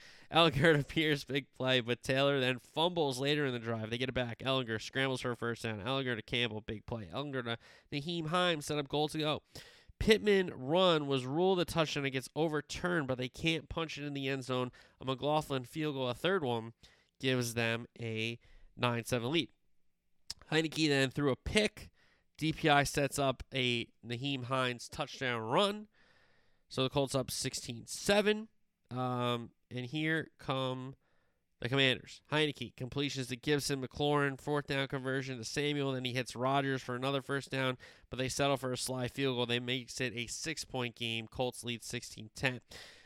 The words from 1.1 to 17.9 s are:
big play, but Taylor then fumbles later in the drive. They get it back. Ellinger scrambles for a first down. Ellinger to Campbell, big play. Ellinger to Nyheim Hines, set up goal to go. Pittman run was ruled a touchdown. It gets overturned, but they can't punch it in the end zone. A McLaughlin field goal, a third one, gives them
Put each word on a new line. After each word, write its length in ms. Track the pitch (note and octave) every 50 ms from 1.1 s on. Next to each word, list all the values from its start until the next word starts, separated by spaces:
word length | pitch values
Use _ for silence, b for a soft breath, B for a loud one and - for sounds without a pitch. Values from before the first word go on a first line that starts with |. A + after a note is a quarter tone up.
| D3+ C#3+ -
big 220 | - C3 C#3+ C3 - _
play, 220 | - C3+ C3 C3 B2+
but 240 | A#2 A#2 B2 - -
Taylor 380 | - C3 C3+ C#3 C#3 C#3+ C#3
then 180 | B2+ B2+ C3 A#2
fumbles 600 | - - - D3+ D#3+ F3+ F3+ E3+ D#3 C#3 C3 B2
later 260 | C#3 C#3+ D3+ D3 D3
in 80 | C3+ B2
the 60 | A#2+
drive. 300 | A2 A#2 A#2 A2 A2 A2
They 80 | A#2
get 120 | A#2+ B2+ B2+
it 60 | B2
back. 240 | B2+ B2 A#2+ A2+ -
Ellinger 420 | - C3 C3+ C3 B2+ A2 A2+ G#2+
scrambles 400 | - - - C3 C3+ C3+ C3 B2+
for 100 | - B2+
a 40 | A#2+
first 260 | - A#2+ A#2 A2+ - -
down. 180 | A2+ A2 G#2
Ellinger 360 | F#2 A#2+ C3+ C3+ C3+ B2+ A#2+
to 40 | G#2+
Campbell, 400 | - - - A#2+ A#2+ A#2 G#2+ G#2+
big 240 | G#2 - A2+ G#2 -
play. 220 | - A#2 A2+ G#2 D#2+ D#2
Ellinger 300 | B2 C#3+ D3 C3+ C3 A#2
to 120 | A#2 A#2 - B B B B B B -
Nyheim 340 | C#3+ C#3 F3 F3 E3+ D#3+
Hines, 380 | D3+ E3+ F3+ F3+ F3 E3+ D3 D3
set 120 | - D3+
up 120 | D3 C#3+ -
goal 180 | - D3 D3+
to 100 | D3+ -
go. 240 | D#3 D3+ D#3 D3 - - B B B B B B B B B B
Pittman 540 | - - G#3 A3 G3 G3 G#3+ G3+ F#3+ F#3 E3+ -
run 520 | - B2+ C3 D#3+ F3+ F#3+ F3+ E3 D3+ D3
was 180 | C#3 C#3 C3 B2
ruled 340 | B2+ C#3 D#3+ F#3 F#3+ G3 F3
a 60 | E3
touchdown. 400 | - - E3+ D#3+ C#3+ - D3 C#3
It 60 | C3+
gets 180 | C3 C3 A#2+ - -
overturned, 720 | C#3+ D#3+ E3 D3+ D3 - - - - - F3+ F3 E3+ C#3+
but 100 | B2+ C3
they 120 | A#2+ B2+ B2
can't 400 | - - - E3 D#3+ D3+ D3 -
punch 280 | - E3+ E3 D3+ -
it 80 | C#3+ C#3+
in 80 | D3 C#3+
the 140 | C#3 C3+
end 160 | C3+ C#3 C3+ B2+
zone. 280 | B2 B2+ B2+ B2+ B2+ - B B B B B
A 60 | -
McLaughlin 580 | B2+ C3 B2 C#3 C#3+ D3+ D#3 D3 - C#3+ C3 B2
field 320 | B2 - D#3+ D#3 D3+ C#3
goal, 140 | C3+ C3 B2
a 40 | A#2+
third 300 | - - F3 G3 F#3+ D3+
one, 300 | B2 A#2+ A#2 A2 A2+ - _ b b b b b b b -
gives 320 | - C3 C3 B2+ A#2+ A#2 A2+
them 320 | A#2 A#2 A#2 A#2 A#2 A#2+ -